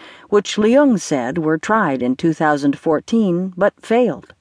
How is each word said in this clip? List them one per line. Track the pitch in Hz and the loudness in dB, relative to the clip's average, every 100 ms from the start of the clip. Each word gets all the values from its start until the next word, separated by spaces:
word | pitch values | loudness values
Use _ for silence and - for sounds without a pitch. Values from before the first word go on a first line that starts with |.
| - - - | -20 -20 -2
which | 202 190 - | 0 0 0
Leung | 214 254 294 208 | 2 4 4 2
said | - 143 120 165 | -2 -4 -2 -4
were | 156 160 | -2 -2
tried | - 220 185 135 | 0 0 0 0
in | 123 131 | -2 -2
two | 165 | -2
thousand | 156 156 147 143 139 | 0 0 2 0 -2
fourteen | - 151 - 226 208 175 185 180 | -2 -2 -2 -2 0 -2 -4 -2
but | 202 - | -2 -2
failed. | - 226 240 139 - _ | -2 0 0 -4 -12 _